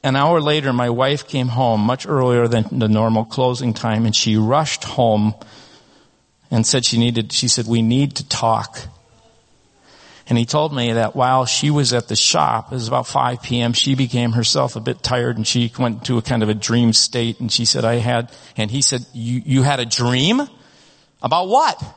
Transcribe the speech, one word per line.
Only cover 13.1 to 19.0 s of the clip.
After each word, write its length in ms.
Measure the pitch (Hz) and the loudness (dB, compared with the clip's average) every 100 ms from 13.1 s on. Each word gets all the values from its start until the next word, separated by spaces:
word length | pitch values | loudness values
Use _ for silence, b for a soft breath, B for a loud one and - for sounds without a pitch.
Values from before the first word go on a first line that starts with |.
| 139 123 120 | -2 -2 -4
P 180 | - 120 | -4 -2
M, 140 | 120 | 0
she 200 | 120 - | 0 0
became 380 | 131 127 123 120 | 0 0 0 0
herself 420 | 117 113 143 131 | 0 0 0 -2
a 60 | 110 | -4
bit 220 | 117 123 | -6 -6
tired, 340 | - 127 120 117 | -4 -2 -2 -2
and 100 | 110 | -2
she 240 | 123 117 - | 0 -2 -2
went 200 | 127 113 | -4 -2
into 180 | - 120 | -2 -4
a 60 | |
kind 200 | - 123 | 0 0
of 60 | 107 | 0
a 60 | |
dream 400 | 107 - 117 117 | -2 0 2 4
state, 440 | 110 - 123 117 - | 4 0 -2 -4 -4
and 140 | 120 | -4
she 140 | - 117 | -2 0
said, 180 | 127 | 0
"I 120 | 113 120 | 0 0
had," 360 | 117 120 117 B B - | 0 0 -2 B B -6
and 140 | 107 | -4
he 100 | 131 | 0
said, 240 | 139 127 | -2 -2